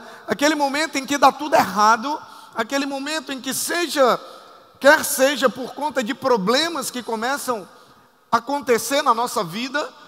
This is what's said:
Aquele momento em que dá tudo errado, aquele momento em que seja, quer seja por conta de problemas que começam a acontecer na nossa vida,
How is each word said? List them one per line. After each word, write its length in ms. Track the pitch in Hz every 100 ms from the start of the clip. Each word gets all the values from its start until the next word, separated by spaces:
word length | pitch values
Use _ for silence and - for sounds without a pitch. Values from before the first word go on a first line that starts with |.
| - - -
Aquele 260 | 196 285
momento 420 | 311 285 277 311 277
em 100 | 262
que 100 | 277
dá 160 | 277
tudo 220 | 262 302
errado, 680 | 320 202 185 214 233 262 302 - - -
aquele 300 | - 226 277
momento 480 | 277 277 277 311 -
em 80 | 269
que 140 | 262
seja, 680 | 220 - 330 339 285 254 190 - - - - - _
quer 240 | 269 302
seja 460 | - - 262 285 254
por 240 | 214 247
conta 320 | - 294 277
de 80 | 220
problemas 800 | 262 262 240 185 254 330 320 226
que 120 | 254
começam 640 | 233 226 233 277 - 233 170 - - _ _ _ _
a 60 | 233
acontecer 640 | 226 285 233 226 - 277
na 140 | 294
nossa 280 | 226 247 233
vida, 480 | 180 185 262 277 311 -